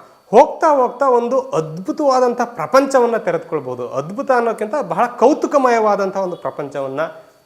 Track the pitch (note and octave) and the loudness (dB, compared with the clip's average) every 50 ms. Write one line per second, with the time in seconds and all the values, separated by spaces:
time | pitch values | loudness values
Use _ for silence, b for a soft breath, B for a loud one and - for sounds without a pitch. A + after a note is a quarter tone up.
0 | B B B B B _ G3 A#3 D4+ - - - F4 D#4 D4 C4+ B3 G#3+ - - | B B B B B _ 6 6 6 6 4 0 2 2 4 4 2 0 0 0
1 | C#4 C4+ B3 A#3 A#3 A#3 C4+ C4 B3+ - - D#3+ D#3 D3+ D#3 F3 - D#4 D4 D4+ | 0 2 2 2 2 0 0 -2 -2 -2 -4 -4 -4 -4 -8 -10 -8 -6 -4 0
2 | D4 C4+ B3+ B3+ B3+ B3 A#3+ B3 A#3 A#3 - - D3+ - B3+ C4+ C#4 C#4 C#4 B3+ | 0 2 2 4 2 2 0 -2 -4 -6 -6 -8 -2 2 2 2 4 4 2 2
3 | A#3+ A#3 A3+ G#3 - F3+ E3+ D#3+ - - D#3+ D3+ C3 B2+ B2 A#2+ B2 A#2 A#2+ C3+ | 2 2 0 -2 -2 -2 -4 -4 -4 -6 -6 -6 -6 -6 -8 -8 -8 -6 -6 -6
4 | C#3+ E3 G3+ B3+ B3+ C4+ B3+ A#3+ A#3 A#3 A3 - G#3+ G#3+ D4+ D4 G#3+ E3 E3 F#3+ | -6 -6 -8 -4 -2 0 0 2 2 0 -2 -4 -6 -6 -4 -6 -4 -4 -2 -2
5 | A#3+ A#3 - - - C4+ D#4 - - - D4 C#4 C4 B3 A#3 A3+ G#3+ G#3+ G3+ G3 | -2 -2 0 2 4 4 4 2 0 0 2 2 2 2 2 2 2 2 0 0
6 | G3 F#3+ F#3+ G3 F#3+ F3+ E3+ - - C3+ - - D3 C3+ C#3 C#3+ C#3 C3+ C3+ C#3+ | -2 -4 -4 -4 -4 -4 -6 -8 -8 -8 -8 -8 -10 -8 -8 -8 -8 -6 -4 -6
7 | E3 E3 - b b b b b b | -6 -6 -8 b b b b b b